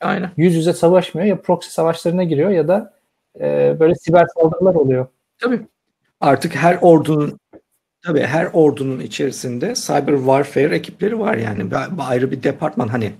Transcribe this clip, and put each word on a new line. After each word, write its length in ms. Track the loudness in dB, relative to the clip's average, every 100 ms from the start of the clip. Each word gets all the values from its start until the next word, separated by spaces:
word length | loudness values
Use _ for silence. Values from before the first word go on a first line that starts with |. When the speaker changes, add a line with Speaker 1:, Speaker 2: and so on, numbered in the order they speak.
Speaker 1:
Aynen. 300 | -4 -4 -4 0
Speaker 2:
yüz 180 | 2 2
yüze 180 | 0
savaşmıyor. 540 | 2 4 4 2 -2 -2
Ya 140 | 0
proxy 280 | 0 -2 -4
savaşlarına 540 | -2 -2 -2 -2 -2
giriyor 260 | 0 0 0
ya 180 | 0 2
da, 260 | 0 -2 _ _ _ _ -8
e, 360 | -4 0 0 2
böyle 160 | 2 2
siber 320 | 2 2 4 2
saldırılar 360 | 0 2 2 2
oluyor. 320 | 2 0 -4 _ _ -8
Speaker 1:
Tabii. 220 | -4 -4 -6 _ _ _ _ -2
Artık 340 | 2 2 0 0
her 220 | 2 4
ordunun 580 | 6 6 4 0 -2 -6 _ -20 _ _ _ _ -2
tabii 140 | -2
her 280 | 0 -2 0
ordunun 460 | 4 4 2 -4 -6
içerisinde 720 | -8 -6 -6 -6 -8 -6 -6 -6
cyber 400 | -4 -2 0 0
warfare 580 | 2 0 0 0 0 -2
ekipleri 440 | -6 -6 -6 -4
var 180 | -2 -4
yani. 240 | -4 -6
Ba-, 340 | -6 -6 -6 -8
ba-, 60 |
ayrı 280 | -4 -2 -2
bir 120 | -2
departman, 440 | -4 -4 -6 -4 -4
hani 240 | -4 -6 -8